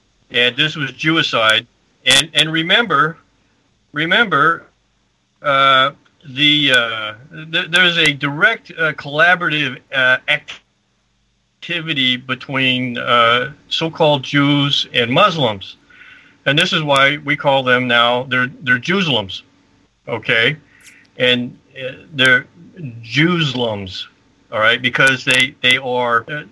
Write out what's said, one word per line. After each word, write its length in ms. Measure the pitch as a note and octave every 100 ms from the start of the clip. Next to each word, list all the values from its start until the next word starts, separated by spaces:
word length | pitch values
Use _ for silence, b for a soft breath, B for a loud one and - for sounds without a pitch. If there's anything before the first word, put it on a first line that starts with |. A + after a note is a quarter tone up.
| _ _ _
And 240 | B2 B2 A#2+
this 200 | D#3 D#3
was 160 | C3+
Jewicide. 720 | B2 D#3 D#3+ D3 B2+ A2 A2 A#2+ _ _ _ B2+
And, 240 | C3+ D#3
and 180 | D3+ D#3
remember, 640 | D#3+ E3 G#3 A#3 C#3+ D#3 E3 _ _ _ _ _ _ _
remember, 760 | D3 E3 G#3 A#3 D3 D3+ E3 - _ _ _ _ _ _ _
uh, 500 | D3 C3+ C3+ C3+ C3+ C#3 _ _ D3+
the, 460 | C3 D3 D3+ C#3+
uh, 420 | B2+ A#2 A2 G#2+ A2 C#3 D#3 D#3+
th-, 180 | E3 F3+
there's 280 | F3 F3+ E3+
a 140 | D3+
direct, 600 | C#3+ C#3+ C#3+ G#3 A3+ -
uh, 220 | E3+ D#3+
collaborative, 840 | C#3+ D3 D3 F3 F3+ E3+ D3+ C#3 B2+ -
uh, 240 | C3+ B2+ B2+ - D3 - - _ _ _ _ _ _ _ _ _ _
activity 560 | - E3+ D#3+ D3 B2+ B2
between, 800 | B2+ B2 - C3 C3 B2+ B2+ A#2+
uh, 560 | B2+ A#2+ A#2 A#2+ C#3+ D3 -
so-called 540 | - E3 D#3+ D#3 D3
Jews 640 | B2+ C#3+ C#3+ C#3+ C#3+ - -
and 180 | B2+ A#2+
Muslims. 680 | C#3+ G3+ E3 B2 G2+ - - _ B B B B B -
And 140 | D3
this 140 | F3+
is 100 | F3
why 340 | D3+ C3+ C#3 D3
we 180 | C#3+ C#3+
call 260 | D3 C3+
them 240 | B2+ B2 B2+
now, 360 | A#2+ A#2 B2
they're, 240 | C3 B2 B2+
they're 320 | - C3 B2
Jewslims, 640 | A#2+ F#3+ F3 A#2+ G2 - - _ _ _ _ _ -
okay? 500 | A2 - A#2 A#2 D3+ _ b b b b -
And, 400 | B2+ B2 B2 - _ -
uh, 120 | C3 - -
they're 360 | D3 C3 - - - - - D3 A#2
Jewslims, 1040 | A2+ A#2+ E3 F3 D#3 B2+ A#2 G2+ F#2+ - - _ _ _ -
all 80 | A2
right, 220 | A2 A#2+
because 420 | B2+ B2 C3+ C3 C#3
they, 300 | B2+ B2+ -
they 160 | B2+ C3
are, 480 | C3+ B2 A#2+ A#2 A#2
uh, 140 | D3+ -